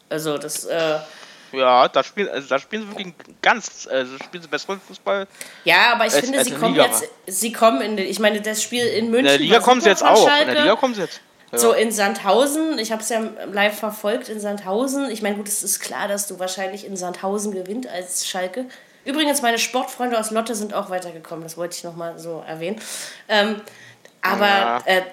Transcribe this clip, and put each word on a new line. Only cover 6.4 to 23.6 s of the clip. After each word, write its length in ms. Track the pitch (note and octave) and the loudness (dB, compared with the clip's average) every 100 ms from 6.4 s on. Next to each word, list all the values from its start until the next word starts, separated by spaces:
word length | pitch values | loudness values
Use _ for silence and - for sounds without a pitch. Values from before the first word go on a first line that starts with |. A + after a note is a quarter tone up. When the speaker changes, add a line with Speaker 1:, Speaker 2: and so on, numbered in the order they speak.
| A#2 | 0
Speaker 1:
sie 60 | |
Speaker 2:
in 60 | C#3 | 0
Speaker 1:
kommen 160 | A3+ D3+ | 2 4
Speaker 2:
Liga 100 | C3+ | 4
Speaker 1:
jetzt, 160 | A2+ | 2
Speaker 2:
war. 60 | - - - | -4 -10 -10
Speaker 1:
sie 260 | F#3+ A#3 | -6 -4
kommen 300 | A3 A3+ C4 | 2 4 4
in, 160 | G#3+ G#3+ | 0 -2
ich 220 | F#3 G3 | -4 0
meine, 220 | G#3+ G#3+ | 2 2
das 200 | G#3+ G#3+ | -2 -4
Spiel 240 | - A#3+ A#3+ | -4 -2 -2
in 220 | G3 A3+ | 0 0
Speaker 2:
In 40 | |
der 100 | A3+ | 2
Speaker 1:
München 180 | C#3+ C#3 | 4 4
Speaker 2:
Liga 140 | D#3 A3+ | 6 6
Speaker 1:
war 60 | |
Speaker 2:
kommen 180 | A3+ B3+ | 6 6
sie 80 | A3+ | 6
Speaker 1:
super 0 | |
Speaker 2:
jetzt 100 | F#3+ | 6
Speaker 1:
von 80 | - | 6
Speaker 2:
auch. 100 | G#3 | 8
In 60 | A#3+ | 8
der 180 | D4 D4+ | 6 4
Speaker 1:
Schalke. 160 | B3 | 4
Speaker 2:
Liga 140 | D4 A3 | 4 4
kommen 180 | C4 | 0
sie 80 | A3 | -2
jetzt. 180 | E3 - _ _ _ | -6 -8 _ _ _
Ja. 40 | A#3+ | 2
Speaker 1:
So 140 | A#3 | 4
in 180 | - A3+ | 4 2
Sandhausen, 880 | G#3 G3+ A3 G3 G#3 C#4 D4+ D#4+ C4+ | 0 0 0 2 4 4 0 -2 -2
ich 140 | A3 | -4
hab's 160 | A3 - | -6 -4
ja 100 | A3+ A3 - - | -4 -4 -8 -6
live 260 | G3+ G#3 G#3 | 0 0 0
verfolgt 520 | G#3+ G#3 G#3 B3 - | -6 -4 -4 -4 -6
in 100 | A3 | -8
Sandhausen. 720 | G3+ G3+ F#3 G3+ C4+ C4+ C#4 | -6 -6 -4 -2 -2 -2 -4
Ich 100 | A3 | -4
meine, 140 | G#3 G#3 | -4 -4
gut, 140 | G#3 | -4
es 140 | - | -6
ist 180 | G3 - | -4 -6
klar, 260 | - B2+ G3 | -6 -6 -4
dass 180 | G3+ G3+ | -4 -6
du 140 | F3+ | -6
wahrscheinlich 460 | F#3 G3+ F#3+ G3+ G3+ | -8 -6 -6 -8 -10
in 100 | F#3+ | -8
Sandhausen 560 | F3+ F3 F#3+ G#3 G#3 | -8 -6 -4 -4 -4
gewinnt 340 | F#3+ F3+ A3 B3+ | -6 -6 -8 -8
als 380 | F3+ F3+ - - | -10 -8 -6 -6
Schalke. 420 | F#3 F#3 F#3 B3+ - - _ | -4 -6 -6 -10 -14 -20 _
Übrigens, 380 | - C#4 D4 B3+ | -6 -2 0 2
meine 180 | A#3+ A#3 | 0 0
Sportfreunde 580 | - B3+ C4 - B3 A#3 | 0 -2 -4 -4 -2 -2
aus 140 | G#3+ | -2
Lotte 240 | A3 A3+ A3 | -2 -2 -4
sind 180 | G#3 | -4
auch 160 | F#3 G3 | -6 -4
weitergekommen, 540 | F3+ F3 E3 D#3+ D#3+ | -6 -8 -12 -14 -12
das 140 | E3 E3 | -12 -10
wollte 180 | E3+ - | -10 -10
ich 80 | |
noch 140 | F3 E3+ | -12 -10
mal 200 | E3+ - | -12 -10
so 240 | E3 E3 - | -12 -12 -12
erwähnen. 320 | D#3+ E3+ A3 - - - - - | -8 -8 -8 -10 -12 -12 -14 0
Ähm, 320 | G#3 G#3 G#3 | 2 2 -2